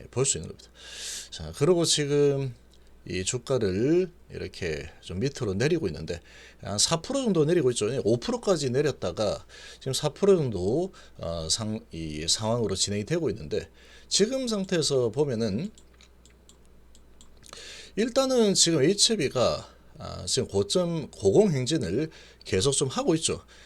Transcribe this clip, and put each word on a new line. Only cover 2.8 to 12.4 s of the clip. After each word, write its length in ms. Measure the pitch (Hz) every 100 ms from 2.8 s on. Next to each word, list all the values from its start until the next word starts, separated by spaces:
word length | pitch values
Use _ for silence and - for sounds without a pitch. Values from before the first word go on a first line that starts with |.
| - - -
이 180 | 92 95
주가를 840 | 123 - 131 101 92 131 170 185 - -
이렇게 600 | - 92 - 87 73 78 -
좀 180 | - 90
밑으로 360 | 135 - 107 95
내리고 320 | 143 170 95
있는데, 340 | 78 78 82 - - - -
한 160 | 104 104
사 240 | - 165
프로 200 | - 269
정도 220 | 247 170
내리고 260 | 147 175 127
있죠. 180 | 120 107 131 101
오 120 | 120
프로까지 520 | - 233 208 170 139
내렸다가 760 | 123 151 - 95 90 104 80 - - - -
지금 140 | 131
사 160 | 131 151
프로 280 | - 196 185
정도, 560 | 135 98 92 147 185 - - -
어, 300 | 85 85 80
상-, 360 | - 107 110 -
이 340 | 82 80 76 80
상황으로 460 | -